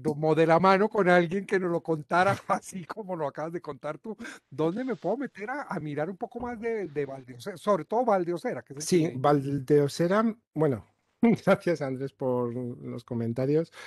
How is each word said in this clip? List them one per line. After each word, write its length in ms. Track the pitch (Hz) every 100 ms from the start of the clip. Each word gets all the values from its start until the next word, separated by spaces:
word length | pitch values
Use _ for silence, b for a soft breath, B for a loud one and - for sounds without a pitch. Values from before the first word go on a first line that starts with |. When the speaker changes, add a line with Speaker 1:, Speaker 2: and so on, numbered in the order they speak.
Speaker 1:
como 320 | 131 151 156 156
de 120 | 160
la 120 | 165
mano 280 | 190 196 208
con 200 | 220 180
alguien 360 | 180 170 196 190
que 140 | 196
nos 120 | 180
lo 100 | 170
contara 540 | - 160 - 170 190 196
<laughs> 100 | -
así 380 | 190 - 190 160
como 300 | 208 190 180
lo 120 | 143
acabas 240 | 143 156
de 80 | 170
contar 360 | 156 139 147 151
tú. 180 | 226 208 233 B _
¿Dónde 360 | 135 160 196 262
me 100 | 208
puedo 220 | 170 233
meter 320 | 254 - 214
a, 140 | 285
a 160 | - 185
mirar 300 | 151 143 156
un 80 | 190
poco 220 | - 240
más 200 | 240 240
de, 280 | 233 220 175
de 180 | 143 139
Valdeosera? 520 | 135 123 123 185 180
Sobre 280 | - 190 151
todo 200 | 220 247
Valdeosera, 560 | 196 170 175 - 135
que 120 | -
es 60 | 139
el 80 | 156
Speaker 2:
Sí, 100 | 180
Speaker 1:
que 200 | 151 131
me 40 |
Speaker 2:
Valdeosera, 1040 | 143 147 139 139 127 147 143 - 170 202 226 208 _
bueno, 320 | - 156 113 - _ _ _
<laughs> 240 | 233 202 -
gracias, 360 | 190 - 165
Andrés, 320 | 139 131 135
por 400 | - 131 123 120 120
los 480 | 123 139 135 123
comentarios. 680 | - 120 117 120 131 151 165 B